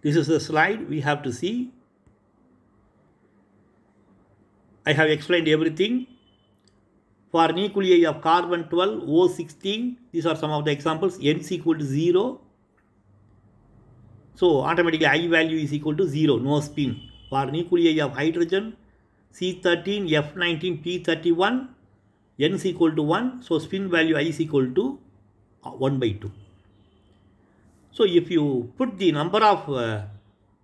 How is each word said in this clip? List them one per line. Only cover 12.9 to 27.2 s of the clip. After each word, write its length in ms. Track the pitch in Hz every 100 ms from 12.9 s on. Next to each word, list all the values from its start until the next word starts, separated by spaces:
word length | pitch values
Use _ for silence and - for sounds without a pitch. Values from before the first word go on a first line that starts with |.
| _ _ _ _ _ _ _ _ _ _ - - - _
So 260 | - 180 147
automatically 460 | 143 170 170 160 156
I 200 | 143 170
value 320 | 165 160 160
is 140 | 147
equal 240 | 147 143 151
to 100 | 185
zero, 300 | 143 156 120
no 240 | 127 147
spin. 400 | 147 - 135 107 - - -
For 160 | 135 135
nuclei 520 | 151 170 175 170 156
of 120 | 143
hydrogen, 640 | 131 151 165 165 190 220 - _ _ _ _ _
C 280 | - 185 185
thirteen, 500 | 185 170 170 208 190
F 240 | 151 147 -
nineteen, 460 | 175 160 180 160
P 200 | - 180
thirty-one, 680 | 175 160 175 170 196 254 262 - _ _ _ _ _ _
N 140 | 147
is 140 | 185 190
equal 280 | 165 165
to 80 | 151
one, 400 | 151 180 247 254
so 160 | - 160
spin 320 | 156 190 190
value 260 | 170 160 156
I 40 |
is 180 | 156 147
equal 320 | 156 143 131
to, 240 | 127 247 277 _ _ _ _ _ _
uh, 60 | -
one 280 | - 131 139
by 120 | 120
two. 200 | 101 - - - _ _ _ _ _ _ _